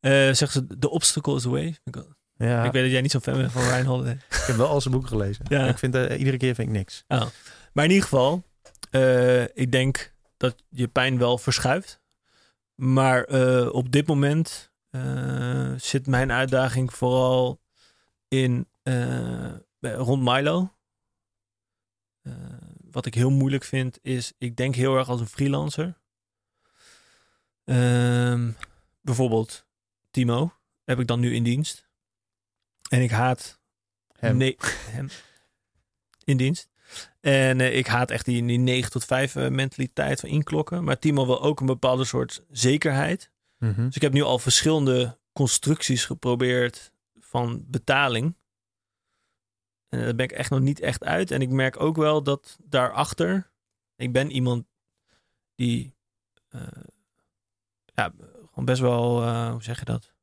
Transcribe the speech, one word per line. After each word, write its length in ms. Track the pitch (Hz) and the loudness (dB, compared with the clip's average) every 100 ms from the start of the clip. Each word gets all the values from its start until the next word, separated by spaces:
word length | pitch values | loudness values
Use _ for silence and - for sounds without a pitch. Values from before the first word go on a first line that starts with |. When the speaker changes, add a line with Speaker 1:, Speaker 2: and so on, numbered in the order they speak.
Speaker 1:
Eh, 100 | 135 139 135 | 4 4 6
zeggen 160 | 127 143 | 4 2
ze, 280 | 143 131 131 | 0 -4 -4
"The 100 | 139 | -2
obstacle 440 | 165 - - 147 139 | 0 0 0 -2 -2
is 60 | |
the 60 | 123 | 0
way." 280 | 131 160 156 | -2 -4 -8
Ik, 120 | - 123 - _ _ | -12 -14 -16 _ _
Speaker 2:
Ja. 300 | _ 117 120 | _ 0 2
Speaker 1:
ik 80 | 117 | 2
weet 100 | 127 | 2
dat 80 | 131 | 2
jij 80 | 127 | 2
niet 100 | 135 | 2
zo 80 | 131 | 0
fan 140 | - 131 | -2 -2
bent 160 | 127 | -2
van 100 | 120 | 0
Ryan 220 | 123 127 131 | 0 2 0
Holiday. 260 | 127 127 | 0 -2
Speaker 2:
<laughs> 40 | 127 - | -6 -4
Ik 140 | - - | -4 0
heb 100 | 117 | 2
wel 120 | 135 | 2
al 120 | 143 | 2
zijn 120 | 131 | 2
boeken 160 | 127 127 | -2 0
gelezen. 340 | 110 98 101 - | -2 -2 -4 -2
Speaker 1:
Ja. 120 | 143 | 0
Speaker 2:
Maar 80 | 131 | 2
ik 100 | 127 | 0
vind, 160 | 131 | 0
eh, 240 | 127 127 139 | 0 0 0
iedere 180 | 135 131 | 0 0
keer 180 | 127 | 0
vind 140 | 120 120 | 0 -2
ik 60 | |
niks. 300 | 107 95 - _ | -2 -4 -12 _
Speaker 1:
Oh. 180 | 127 110 - - - - | -2 -2 -8 -20 -20 -8
Maar 120 | - | 0
in 60 | 156 | 4
ieder 120 | 196 185 | 4 4
geval, 360 | 135 131 175 - _ - _ - | 4 4 0 -6 _ -20 _ -4
eh, 520 | 131 131 127 123 123 120 - | 2 4 6 4 4 2 -2
ik 160 | 127 | 0
denk 420 | 127 131 131 - _ _ _ | 2 2 -2 -8 _ _ _
dat 260 | 127 120 _ | -4 -4 _
je 200 | 127 123 | -6 -2
pijn 300 | - 127 127 | 0 0 2
wel 200 | 120 123 | 2 2
verschuift. 640 | - - 127 151 - - _ _ _ _ _ _ _ | 0 0 2 0 -2 -20 _ _ _ _ _ _ _
Maar, 500 | - 127 131 131 127 | -4 2 4 4 4
eh, 440 | 123 135 127 127 120 | 2 2 4 4 2
op 200 | 127 127 | -2 2
dit 140 | 135 151 | 2 2
moment, 680 | 147 139 151 165 - - _ _ | 2 2 2 -2 -6 -16 _ _
eh, 840 | 127 131 131 127 127 123 131 131 131 | -8 -6 -4 -4 -4 -4 -2 -4 -6
zit 300 | - 143 135 | -4 -4 0
mijn 260 | 127 131 | 0 2
uitdaging 600 | 123 131 127 131 120 127 | 0 0 2 2 0 -4
vooral 680 | - 127 127 127 127 127 131 _ _ _ _ _ _ _ | -2 0 2 2 2 0 -4 _ _ _ _ _ _ _
in, 400 | 131 131 123 - _ | 0 2 0 -4 _
eh, 720 | - 123 123 123 117 120 120 - _ _ | -4 -2 -2 -4 -6 -8 -10 -12 _ _
rond 420 | 123 117 131 139 | -8 -4 0 0
Milo. 520 | 127 127 143 170 185 _ _ _ _ _ _ _ _ _ _ _ _ _ _ _ - | 2 2 0 0 -2 _ _ _ _ _ _ _ _ _ _ _ _ _ _ _ -18
Eh, 60 | 127 123 - - - - | -16 -16 -18 -20 -20 -12
wat 160 | 123 123 | -8 -4
ik 80 | |
heel 160 | 113 127 | 2 4
moeilijk 340 | 139 135 139 | 4 2 0
vind 340 | - 135 127 - | -2 -4 -4 -6
is, 300 | - 127 117 _ | -6 -6 -6 _
ik 180 | 127 117 | -10 -2
denk 180 | 131 | -2
heel 220 | 123 131 131 | 0 2 2
erg 120 | 131 | 0
als 120 | 123 | -4
een 60 | 113 | -4
freelancer. 720 | - 139 139 151 - 165 175 _ _ _ _ _ _ _ _ _ - _ _ _ _ _ _ | -2 0 0 -2 -4 -6 -8 _ _ _ _ _ _ _ _ _ -20 _ _ _ _ _ _
Ehm, 840 | - 127 123 123 123 120 123 120 117 110 - _ _ _ | 0 2 4 4 4 2 2 0 -2 -6 -16 _ _ _
bijvoorbeeld 680 | - 120 131 113 113 - _ _ _ _ _ | -6 0 2 2 -2 -10 _ _ _ _ _
Timo 420 | - 120 120 165 _ _ _ | -2 0 0 -2 _ _ _
heb 160 | - 127 | -6 -4
ik 60 | 120 | 0
dan 140 | 120 | 0
nu 140 | 120 | 0
in 80 | 120 | 0
dienst. 460 | 117 123 156 - _ _ _ _ _ _ _ _ _ _ - | 0 0 -4 -8 _ _ _ _ _ _ _ _ _ _ -2
En 140 | 127 | 0
ik 80 | 123 | 2
haat 500 | 113 127 127 - - _ _ _ _ _ _ | 2 0 -2 -6 -20 _ _ _ _ _ _
Speaker 2:
Hem. 180 | 117 123 | 0 2
Speaker 1:
nee, 200 | 131 - - - - | 0 -2 -6 -6 -10
hem 180 | 117 139 - - _ _ _ _ _ _ _ _ _ | -12 -12 -14 -20 _ _ _ _ _ _ _ _ _
in 120 | - 135 | 0 2
dienst. 320 | 131 170 - _ _ - - _ | 2 -2 -8 _ _ -20 -20 _
En, 400 | 151 135 131 131 | 2 4 4 4
eh, 160 | 127 123 | 2 2
ik 100 | 127 | 0
haat 240 | 120 127 | 0 0
echt 140 | 117 | -2
die, 220 | - 120 120 | -2 -2 2
die 120 | 120 | 2
negen 320 | 127 127 120 | 2 2 -2
tot 140 | 127 | -6
vijf, 320 | - 131 135 139 | -2 -2 -2 -2
eh, 120 | 131 | -2
mentaliteit 720 | 131 135 - 127 - 139 135 | -2 -4 -4 -8 -4 -4 -4
van 80 | - | -2
inklokken. 560 | 147 147 151 151 175 | -2 -2 -2 -4 -4
Maar 140 | 160 131 | -2 0
Timo 280 | 151 143 127 | 0 0 2
wil 160 | 127 | 0
ook 180 | 143 147 | 0 0
een 60 | 131 | -2
bepaalde 380 | 131 127 127 | 0 0 0
soort 400 | 131 127 127 - _ | -2 -4 -4 -8 _
zekerheid. 840 | 131 127 147 160 135 151 180 - _ _ _ | 0 2 2 2 0 -2 -4 -8 _ _ _
Speaker 2:
Mhm. 260 | 113 101 123 | -2 0 -2
Speaker 1:
Dus 100 | 135 | 0
ik 60 | |
heb 100 | 147 | 2
nu 100 | 135 | 2
al 160 | 143 123 | 2 2
verschillende 800 | 123 - 156 156 135 127 123 - _ | 2 2 4 2 4 2 0 -6 _
constructies 720 | - 131 - 143 156 - 127 | -2 0 2 0 0 0 -2
geprobeerd 880 | - 131 123 123 127 123 123 - - _ _ | -2 -4 -2 0 0 0 -2 -6 -20 _ _
van 500 | _ _ 123 120 120 - | _ _ -4 -2 -6 -8
betaling. 720 | 127 - 139 139 117 143 170 _ _ _ _ _ _ _ _ _ _ _ _ _ _ _ | -8 0 2 2 0 -2 -6 _ _ _ _ _ _ _ _ _ _ _ _ _ _ _
En 100 | 123 | -6
daar 140 | 117 | -4
ben 100 | 117 127 | -2 -4
ik 60 | |
echt 180 | - 123 | -4 -2
nog 100 | 131 | 0
niet 200 | 131 147 | 0 0
echt 240 | - 123 | -4 -4
uit. 260 | - 165 185 | -4 -2 -2
En 100 | 135 | -2
ik 60 | 127 | 0
merk 300 | 135 131 - | 0 0 0
ook 160 | 151 160 | -2 0
wel 260 | 151 151 | 2 2
dat 340 | 139 139 - - | 0 -4 -6 -20
daarachter, 840 | - 139 127 - 143 - 170 190 185 _ _ _ _ _ | -2 0 0 0 -4 -2 -2 -2 -4 _ _ _ _ _
ik 160 | 123 | -2
ben 180 | 123 143 | -2 -2
iemand 360 | 135 127 120 - _ _ _ _ _ _ _ _ | -2 -2 -2 -6 _ _ _ _ _ _ _ _
die, 400 | _ 123 120 127 _ _ _ _ _ _ | _ -2 -2 -6 _ _ _ _ _ _
eh, 120 | - - - - _ _ _ _ _ _ _ _ _ _ | -16 -16 -18 -20 _ _ _ _ _ _ _ _ _ _
ja, 180 | - 92 - - - - | -6 -6 -8 -20 -20 -18
gewoon 160 | - | -6
best 160 | 127 127 | -2 0
wel, 420 | 123 120 120 120 | 2 0 0 0
eh, 280 | 117 117 117 | -2 -2 -4
hoe 120 | 117 | -8
zeg 160 | 110 120 | -10 -10
je 60 | |
dat? 300 | 120 113 - _ | -6 -8 -8 _